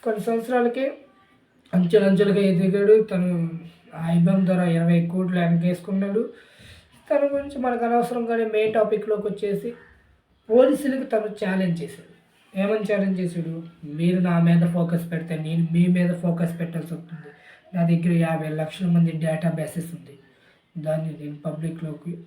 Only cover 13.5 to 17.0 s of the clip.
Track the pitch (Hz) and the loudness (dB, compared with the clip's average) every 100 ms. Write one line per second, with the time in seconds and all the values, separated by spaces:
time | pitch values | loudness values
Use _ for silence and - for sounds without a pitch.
13.5 | 165 170 - 151 151 170 185 180 170 170 | -8 -12 -16 -12 -2 0 2 2 4 4
14.5 | 170 170 175 170 170 - 165 - 156 156 | 4 4 0 0 -2 -4 -8 -6 -8 -4
15.5 | 165 165 170 180 180 175 175 170 165 170 | -2 0 2 2 2 0 0 -2 -2 -2
16.5 | - 165 165 147 151 | -4 -8 -8 -10 -12